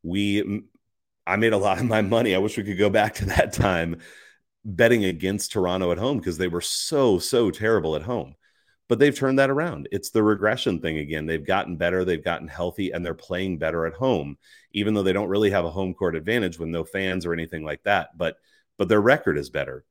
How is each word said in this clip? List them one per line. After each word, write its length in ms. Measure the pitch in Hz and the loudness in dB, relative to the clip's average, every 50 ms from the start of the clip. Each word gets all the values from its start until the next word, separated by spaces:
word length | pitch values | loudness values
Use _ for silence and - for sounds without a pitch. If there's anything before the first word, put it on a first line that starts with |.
we, 380 | - 82 90 101 101 104 101 104 | -6 -4 -2 0 0 2 2 0
m-, 280 | 101 95 101 104 - _ _ _ _ _ _ _ _ _ _ _ _ | 0 0 -4 -6 -6 _ _ _ _ _ _ _ _ _ _ _ _
I 100 | 87 95 | -2 0
made 180 | 104 113 113 110 | 2 4 4 4
a 40 | 101 | 4
lot 200 | 95 101 95 90 | 2 2 0 0
of 80 | 120 | 0
my 160 | 120 110 110 | 2 2 2
money. 320 | 107 95 117 113 117 110 92 | 2 4 2 2 4 4 2
I 40 | 92 | 2
wish 200 | 98 110 - - | 2 0 -2 -4
we 60 | 101 | -6
could 140 | 101 98 90 | -4 0 2
go 120 | 104 104 | 2 4
back 240 | 98 110 104 107 - | 4 4 2 2 -2
to 100 | - 101 | -4 -4
that 280 | 98 - - 104 104 - | 0 2 2 0 0 0
time 460 | - - 98 92 85 82 85 82 80 - - - - - - _ _ _ _ _ _ _ 107 | 0 2 2 2 2 0 -2 -4 -8 -10 -20 -20 -20 -20 -20 _ _ _ _ _ _ _ -10
betting 360 | 95 85 117 117 123 113 101 | 2 4 4 6 6 4 4
against 480 | 92 90 78 90 92 101 101 - - | 0 0 0 -2 -2 -2 -2 -6 -4
Toronto 400 | - 104 92 90 90 92 92 90 | -2 0 0 2 0 0 0 0
at 60 | 87 85 | 0 0
home 220 | 107 131 147 110 | 0 -2 -2 -2
'cause 180 | 87 92 85 78 | -4 -4 -4 -2
they 100 | 92 90 | -2 -2
were 120 | 85 87 | -2 -4
so, 600 | - - - - - - 160 143 135 120 98 87 | -4 -4 -4 -4 -4 -2 0 2 4 4 4 2
so 320 | - - - 120 117 101 | 2 2 2 2 2 2
terrible 420 | - - 107 110 113 101 78 80 78 | 0 0 0 2 2 2 2 0 -4
at 80 | 76 | -4
home. 320 | 78 123 123 110 65 65 71 _ _ _ _ _ _ _ _ _ _ _ | -4 -4 -6 -6 -6 -10 -14 _ _ _ _ _ _ _ _ _ _ _
But 100 | 120 107 | 4 4
they've 180 | 143 147 139 | 4 4 4
turned 220 | - 135 135 131 135 | 2 0 2 4 4
that 120 | 139 135 | 2 2
around. 380 | 139 143 160 175 143 73 69 - | 2 -2 -2 -4 -6 -8 -8 -6
It's 180 | - 98 - - | -6 -6 -6 0
the 140 | - 113 107 | 0 4 4
regression 560 | 107 107 98 101 107 110 123 - 120 92 80 | 4 4 4 2 0 0 0 -2 -2 -2 0
thing 180 | 82 82 78 78 | -2 -4 -4 -4
again. 260 | 76 73 82 78 76 | -4 -4 -6 -6 -4
They've 220 | 78 82 80 71 | -4 -4 -4 -2
gotten 300 | 82 92 101 85 - 87 | 0 -2 -2 -2 -4 -4
better, 280 | 78 85 87 90 92 92 | -2 -2 0 0 0 0
they've 180 | 92 87 78 | 0 -2 -2
gotten 260 | - 90 85 - 82 80 | -2 -4 -4 -4 -8 -14
healthy, 420 | - - 87 90 - - 98 90 | -8 -6 -6 -6 -4 -4 -6 -4
and 160 | - 85 87 | -4 -6 -6
they're 80 | 85 82 | -6 -8
playing 440 | 82 - - 92 90 95 95 90 76 | -10 -10 -8 -6 -4 -4 -4 -4 -2
better 280 | 80 80 80 85 82 | -4 -2 -2 -2 -4
at 80 | 82 78 | -4 -4
home, 440 | 87 131 131 117 85 71 71 69 _ _ _ - - _ _ | -2 0 0 0 0 -2 -6 -12 _ _ _ -20 -20 _ _
even 200 | - 101 104 107 | -6 -2 -2 0
though 120 | 107 101 95 | 0 2 2
they 80 | 95 | 2
don't 160 | 92 101 104 90 | 2 0 0 0
really 220 | 98 104 107 101 | 0 2 2 2
have 140 | 101 95 85 | 2 2 -2
a 60 | 85 | -2
home 240 | 80 95 95 92 87 | -4 -4 -4 -4 -4
court 220 | - 101 87 82 | -2 -2 -2 -2
advantage 420 | 80 78 98 117 120 104 90 82 82 | -4 -2 -2 0 0 0 -2 -4 -6
with 100 | 82 80 | -6 -4
no 140 | 85 85 | -4 -4
fans 420 | 80 - - 98 95 95 92 92 82 | -6 -6 -6 -4 -4 -2 -4 -4 -4
or 80 | 87 | -4
anything 300 | 85 82 82 80 - 80 | -4 -4 -6 -8 -8 -10
like 220 | 78 76 76 - _ | -8 -8 -10 -6 _
that. 340 | 101 101 95 - - _ 82 | 0 0 0 0 -4 _ -4
But, 200 | 87 80 - _ _ _ _ _ _ _ _ | -4 -4 -4 _ _ _ _ _ _ _ _
but 120 | - 101 85 | -4 2 4
their 120 | 110 104 | 4 4
record 380 | 104 117 143 143 - 98 76 73 | 6 4 4 4 2 0 0 0
is 120 | 69 - | -4 -4
better. 340 | - 76 69 67 65 64 _ _ | -6 -6 -6 -6 -8 -14 _ _